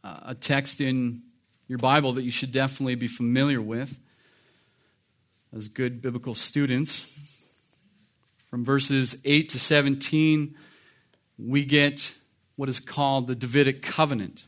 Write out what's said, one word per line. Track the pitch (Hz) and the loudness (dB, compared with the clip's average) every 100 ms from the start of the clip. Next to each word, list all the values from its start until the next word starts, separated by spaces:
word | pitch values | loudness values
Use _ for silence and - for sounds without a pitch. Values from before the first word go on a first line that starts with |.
uh, | 98 80 | -16 -16
a | - | -14
text | 120 - 139 139 - | -8 0 0 0 -2
in | 135 131 123 120 - _ _ _ - | 0 0 -2 -6 -16 _ _ _ -10
your | 127 | 0
Bible | 127 143 135 | 4 4 4
that | 127 | -2
you | 123 | -4
should | 120 131 | -4 -2
definitely | 131 135 135 135 123 | 0 0 -2 -4 -2
be | 120 | -4
familiar | - 120 127 143 131 | -2 0 2 2 0
with | 107 113 135 131 _ _ _ _ _ _ _ _ _ _ _ _ _ _ _ 107 | -2 -6 -8 -12 _ _ _ _ _ _ _ _ _ _ _ _ _ _ _ -14
as | 107 | -12
good | 117 127 120 | -4 -6 -4
biblical | 131 120 123 | -8 -6 -6
students. | 110 - 147 139 127 151 - - - - - - - _ _ _ _ _ _ _ _ _ | -4 -2 0 0 0 0 -4 -6 -18 -20 -20 -20 -20 _ _ _ _ _ _ _ _ _
From | 120 | -6
verses | 120 139 135 135 127 - | 0 0 2 2 0 -2
eight | 139 147 151 | 4 4 4
to | 127 | -2
seventeen, | - 151 139 139 - 156 156 156 147 - - - _ _ _ _ _ - | 2 4 4 0 0 2 4 2 0 -8 -20 -20 _ _ _ _ _ -12
we | 113 139 | -2 0
get | 135 147 143 143 - - _ _ _ - | 4 4 4 0 -8 -8 _ _ _ -8
what | 135 | -4
is | 127 | -4
called | - - 139 135 123 | -6 -2 0 0 -2
the | |
Davidic | 123 127 135 135 135 | -4 0 4 4 2
covenant. | - - 156 123 95 - | -6 0 0 0 -6 -12